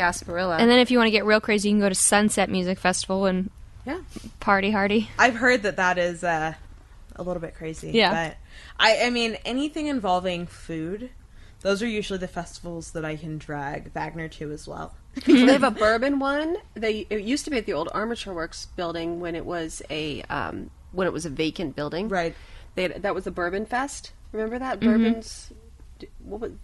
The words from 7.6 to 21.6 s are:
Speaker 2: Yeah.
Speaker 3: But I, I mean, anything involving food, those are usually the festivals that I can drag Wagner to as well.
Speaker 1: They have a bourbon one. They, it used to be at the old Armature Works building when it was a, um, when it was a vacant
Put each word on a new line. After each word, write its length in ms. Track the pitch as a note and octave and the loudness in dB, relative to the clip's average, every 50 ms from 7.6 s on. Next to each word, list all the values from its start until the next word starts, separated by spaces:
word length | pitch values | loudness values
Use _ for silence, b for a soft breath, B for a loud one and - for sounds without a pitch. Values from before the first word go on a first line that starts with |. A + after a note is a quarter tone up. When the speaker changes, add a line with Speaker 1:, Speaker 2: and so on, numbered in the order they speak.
| E3 D#3+ D#3+ - D#3+ D#3+ D#3 | -10 -10 -10 -10 -6 0 2
Speaker 2:
Yeah. 180 | A#3 G#3 F3 | 4 4 4
Speaker 3:
But 260 | D#3+ E3 E3 D3+ - - B B B B B B B | 2 0 -2 -4 -8 -12 B B B B B B B
I, 280 | - - A3 A3 - A#3 | 4 4 4 6 4 2
I 40 | B3 | 2
mean, 280 | A#3+ A#3+ A#3 A3+ G#3+ - - | 2 0 0 -2 -2 -4 -6
anything 420 | - A#3+ C4 D4 D4+ - D#4+ D4+ | -4 -2 -2 -2 -4 -4 -4 -4
involving 600 | D4+ C#4+ B3 G3 F#3 F3+ F3+ F3 F#3 F3 E3+ F3 | -2 -2 -2 0 0 0 0 0 -2 -4 -4 -6
food, 640 | E3+ - - - - E3 D#3+ D#3+ E3+ G3 G#3+ B3 B3+ - - b b b b b b b b | -8 -12 -14 -12 -8 -8 -6 -6 -6 -8 -8 -10 -12 -16 -18 b b b b b b b b
those 200 | - G3 G3+ G3 | -2 0 0 0
are 60 | A#3 | 0
usually 320 | A#3 G#3+ G#3 G3+ - G3 F3+ | -2 -2 -4 -4 -4 -6 -6
the 80 | F#3 | -6
festivals 640 | F3+ - F3 E3+ - - - - F3 E3+ E3 D#3+ - | -8 -8 -8 -10 -10 -12 -14 -12 -12 -10 -10 -12 -10
that 140 | - E3 D#3 | -8 -8 -6
I 100 | D#3 D#3 | -6 -8
can 220 | D3+ E3+ D#3 D#3 | -8 -8 -10 -10
drag 560 | D3+ - - D3 D3 C#3 C#3+ D3 D3 D#3 D#3 - | -10 -8 -8 -8 -8 -6 -6 -8 -8 -10 -10 -8
Wagner 340 | D#3 D3+ D#3 D#3+ E3 D#3+ | -8 -8 -8 -8 -8 -10
to 240 | D#3+ - - D#3 D3+ | -10 -10 -10 -10 -10
as 160 | D3+ D#3 - | -10 -12 -12
well. 260 | E3 E3+ E3 D#3+ - - - - - - C4+ - | -12 -12 -12 -12 -12 -14 -18 -20 -16 -14 0 6
Speaker 1:
They 200 | - D4 B3 B3 C4+ C4+ | 8 8 10 10 10 8
have 100 | C4+ C4+ | 8 6
a 80 | B3+ | 4
bourbon 480 | G#3+ - G#3+ G#3+ A3+ A3+ B3+ C#4+ C#4+ C4+ | 4 4 4 6 6 4 4 2 2 2
one. 380 | C4+ C#4 C#4+ D4 D#4 E4 F4 G#4+ - - - | 2 0 0 0 0 -2 -2 -4 -6 -10 -8
They, 340 | G#3+ A3+ A3 A3 G#3+ - - | -4 -2 -2 -2 -2 -4 -4
it 120 | A3 G#3+ | -4 -4
used 240 | F#3+ A3 C#4 D4+ - | -2 -2 -2 -2 -2
to 60 | D#4 | -2
be 60 | C#4+ | -2
at 80 | A#3 G3+ | -2 -2
the 60 | G#3 | 0
old 160 | F3 C#3+ E3+ - - | -2 -2 -2 -2 -2
Armature 400 | F3 G#3+ A#3 A#3 - - G3 F3+ | -4 -4 -4 -4 -6 -8 -8 -6
Works 320 | E3 D#3+ E3+ - - - - - | -6 -6 -6 -8 -12 -14 -10 -8
building 460 | - F3 E3+ E3 E3+ E3 E3+ E3+ E3+ | -6 -4 -4 -4 -4 -4 -4 -4 -4
when 120 | F3+ E3+ E3+ | -4 -4 -6
it 120 | D#3+ - | -6 -6
was 360 | - F3 E3+ D#3+ D#3+ - - - - | -6 -4 -4 -6 -6 -8 -12 -10 -8
a, 340 | D3+ D3+ D#3 D3+ C#3 - - | -6 -6 -4 -4 -6 -8 -6
um, 480 | - - C#3+ F#2+ D#2+ - - - - - - - - | -6 -4 -4 -4 -4 -6 -8 -10 -12 -16 -20 -20 -10
when 160 | - F3+ F#3+ | -4 -2 -2
it 60 | E3 - | 0 -2
was 120 | D3+ E3+ | -2 -6
a 40 | D#3+ | -6
vacant 440 | C3 C3+ D#3+ D#3 C#3+ - | -4 -2 -2 -2 -2 -4